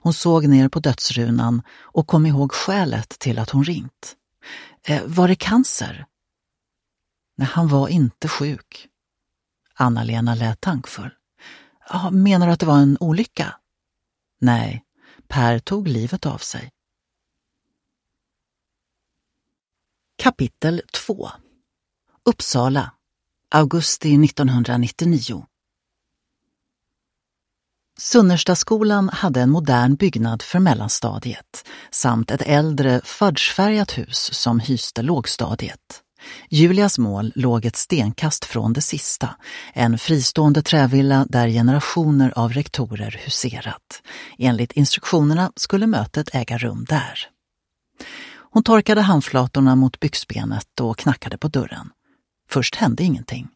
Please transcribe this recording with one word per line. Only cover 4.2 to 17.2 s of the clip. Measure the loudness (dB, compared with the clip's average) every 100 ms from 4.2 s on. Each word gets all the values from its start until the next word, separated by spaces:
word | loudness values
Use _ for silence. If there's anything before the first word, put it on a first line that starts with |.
| _ _ -20 -20 -20 _
"Eh, | -4 -4
var | -2 2 2
det |
cancer?" | 2 2 2 2 -2 -8 -12 -18 _ _ _ _ _ _ _ _ _ _ _ _ -6
"Nej, | -2
han | 0 2
var | 2 2
inte | 2 2 _ -8
sjuk." | -4 -6 -6 _ -20 -20 _ _ _ _ _ _ _ _
Anna-Lena | -2 0 0 -4 -2 -2
lät | -2 -4 -4
tankfull. | -4 -4 -8 -14 -16 _ _ _ -20 -20 _ _ -10
"Ja, | -6 0
menar | 2 4 4 4
du |
att | 2
det |
var | 4 6
en | 6 4
olycka?" | 0 0 -2 -6 -8 -10 _ _ _ _ _ _ _ _
"Nej, | 2 2 -2 -8 _ _ _ _ _
Per | 0 0 0
tog | -2 -6 -2
livet | -4 -4 -6
av | -6 -8
sig." | -10 -12 -16 _ _ _ _ _